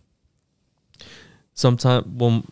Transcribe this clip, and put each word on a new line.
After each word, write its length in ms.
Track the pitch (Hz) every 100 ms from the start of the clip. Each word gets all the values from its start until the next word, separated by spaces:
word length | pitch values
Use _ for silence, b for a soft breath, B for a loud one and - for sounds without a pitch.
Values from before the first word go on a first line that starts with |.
| _ _ _ _ _ _ _ _ _ - B B B B B
Sometime, 640 | - 127 120 127 123 - 123
well, 260 | 120 117 -